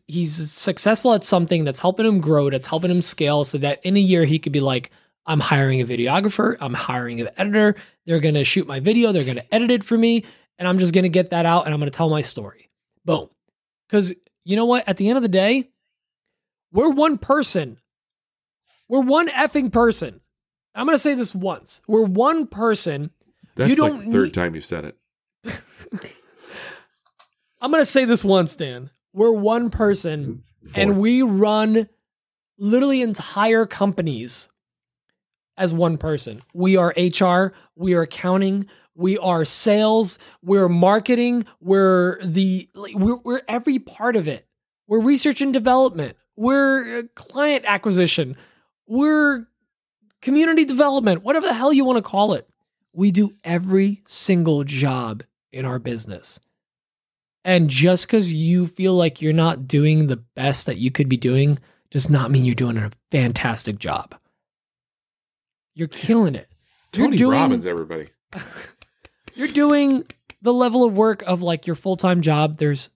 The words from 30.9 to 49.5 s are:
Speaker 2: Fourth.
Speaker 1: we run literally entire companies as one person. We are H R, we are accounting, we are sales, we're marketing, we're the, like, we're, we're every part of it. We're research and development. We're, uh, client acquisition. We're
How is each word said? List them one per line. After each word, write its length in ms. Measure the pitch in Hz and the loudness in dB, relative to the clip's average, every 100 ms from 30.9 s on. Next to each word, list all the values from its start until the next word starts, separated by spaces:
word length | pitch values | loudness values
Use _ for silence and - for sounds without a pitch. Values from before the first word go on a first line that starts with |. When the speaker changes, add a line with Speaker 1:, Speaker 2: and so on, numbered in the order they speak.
Speaker 2:
Fourth. 80 | 196 | 2
Speaker 1:
we 240 | 220 254 | 2 2
run 640 | 254 190 208 214 214 220 220 _ _ _ _ _ _ - | 2 2 2 2 2 2 0 _ _ _ _ _ _ -6
literally 420 | 202 240 277 262 | 0 2 2 0
entire 640 | 233 202 - 196 220 226 220 | -2 -6 -6 -2 2 2 0
companies 840 | - 202 180 165 120 120 - - _ _ _ _ _ _ _ _ _ _ - | -2 -2 -2 -4 -6 -6 -8 -8 _ _ _ _ _ _ _ _ _ _ -6
as 160 | 185 | -4
one 240 | 165 170 160 | 0 0 -2
person. 460 | 160 147 120 107 - | -4 -6 -8 -16 -14
We 240 | 175 185 190 | -2 2 2
are 160 | 175 165 | 2 0
H 260 | 180 - | -2 2
R, 320 | 185 180 190 - _ | 2 2 0 -6 _
we 200 | - 185 | -8 -2
are 80 | 175 | 0
accounting, 640 | 165 - 180 190 196 196 196 _ _ | -2 -4 -2 0 0 -2 -6 _ _
we 220 | 165 180 202 | -4 -2 0
are 260 | 185 170 151 | 0 0 0
sales, 720 | - 220 208 214 220 202 - - _ | 0 2 2 4 2 0 -4 -12 _
we're 260 | 175 196 180 | 0 2 4
marketing, 800 | 170 185 214 202 240 240 240 214 _ | 4 4 4 2 0 2 -2 -4 _
we're 640 | 175 196 190 185 180 - | 0 2 4 2 0 -4
the, 460 | 185 170 190 185 - | -4 0 0 -2 -6
like, 200 | 190 202 | -16 -8
we're, 220 | 208 202 240 | -2 0 0
we're 240 | 247 254 - | -4 -6 -4
every 300 | 240 269 262 | -4 -2 -2
part 380 | - - 233 220 | -4 -6 -2 -2
of 120 | 151 | -2
it. 180 | 120 _ _ _ _ - | -8 _ _ _ _ -2
We're 140 | 220 | 0
research 400 | 240 277 302 254 | 2 2 2 0
and 120 | 277 | -2
development. 640 | 262 233 254 262 170 135 - _ - | 0 2 2 2 -2 -10 -12 _ -4
We're, 640 | 233 277 277 269 233 240 | 0 2 2 0 -4 -10
uh, 40 | 233 | -12
client 500 | - - 262 294 269 208 | -18 -12 -4 -2 0 -2
acquisition. 720 | 202 220 185 170 - 131 131 _ _ _ _ - | -2 0 0 0 -2 -6 -10 _ _ _ _ -6
We're 600 | 240 302 302 294 254 226 | 0 2 2 0 -2 -8